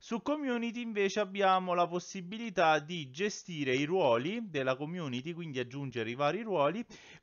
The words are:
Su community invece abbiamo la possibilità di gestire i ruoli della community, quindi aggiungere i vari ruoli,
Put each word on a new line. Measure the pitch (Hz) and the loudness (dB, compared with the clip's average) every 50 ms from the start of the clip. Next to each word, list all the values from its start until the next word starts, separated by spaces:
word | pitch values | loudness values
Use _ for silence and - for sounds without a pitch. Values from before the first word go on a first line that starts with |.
| - | -10
Su | - 226 226 | -6 -6 -4
community | - - 294 311 294 269 240 233 226 233 214 240 | 0 0 -2 0 0 -2 -2 -2 -2 -4 -6 -6
invece | 240 233 220 208 202 196 - 214 | -6 -4 -2 0 0 2 2 0
abbiamo | 208 190 190 202 196 190 185 185 185 185 175 | -2 0 0 2 4 6 6 4 4 2 2
la | 175 175 175 | 2 2 2
possibilità | 170 180 175 - - 196 180 175 202 220 233 233 185 190 175 160 156 151 | 2 -4 -6 -6 -10 -10 -8 -8 -8 -8 -8 -4 2 4 6 6 6 4
di | 147 147 180 175 151 127 | 2 -2 -6 -8 -8 -8
gestire | 127 143 196 214 202 - - - 175 151 143 135 127 | -4 -2 -2 -2 -2 -4 -10 -10 -6 -4 0 2 2
i | 135 147 | 2 2
ruoli | 147 180 190 170 135 117 117 127 160 214 240 233 202 | 2 2 4 6 6 6 4 4 0 -2 -4 -6 -4
della | 156 143 135 131 131 | -2 -2 0 0 0
community, | 127 147 151 175 185 165 139 123 123 131 165 | 0 -2 -6 -6 -6 -6 -4 -4 -6 -6 -6
quindi | 175 160 175 165 139 127 | -8 -8 -8 -8 -4 -6
aggiungere | 123 120 123 143 143 135 117 120 113 110 | -6 -6 -6 -8 -8 -6 -4 -4 -4 -4
i | 120 | -2
vari | 127 143 147 151 202 | 0 0 0 0 -2
ruoli, | 240 220 190 165 139 143 170 220 240 - - - - - - - | -4 -2 2 2 2 2 2 0 -6 -10 -12 -20 -20 -20 -20 -10